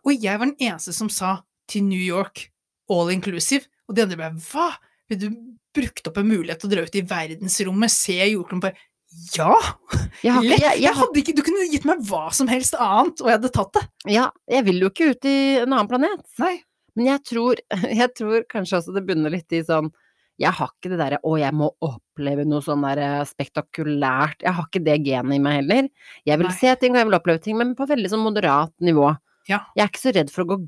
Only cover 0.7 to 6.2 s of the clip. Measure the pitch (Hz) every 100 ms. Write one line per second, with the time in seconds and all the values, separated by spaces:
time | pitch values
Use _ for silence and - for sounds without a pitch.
0.7 | 165 - 165 220 - 185 190 - _ -
1.7 | 208 202 185 185 175 190 - - _ _
2.7 | _ _ 180 170 185 202 170 - 269 -
3.7 | _ - 208 214 165 160 160 - 285 339
4.7 | - _ _ _ 202 208 233 240 226 _
5.7 | - - - - 160